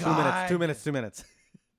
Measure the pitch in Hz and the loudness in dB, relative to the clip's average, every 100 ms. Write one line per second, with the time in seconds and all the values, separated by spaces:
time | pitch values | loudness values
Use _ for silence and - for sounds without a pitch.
0 | 165 160 156 - 185 180 165 143 156 143 | 0 2 2 0 0 0 0 -2 -2 -4
1 | 110 - - _ _ - _ | -4 -10 -20 _ _ -20 _